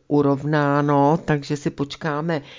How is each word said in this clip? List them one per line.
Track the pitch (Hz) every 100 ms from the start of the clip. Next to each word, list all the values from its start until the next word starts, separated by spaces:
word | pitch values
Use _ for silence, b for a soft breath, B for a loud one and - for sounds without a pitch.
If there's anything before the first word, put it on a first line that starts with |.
| -
urovnáno, | 147 139 139 147 151 143 143 147 143 139 165 165
takže | 151 139 147
si | 160
počkáme | - 139 - 160 147 165 156 B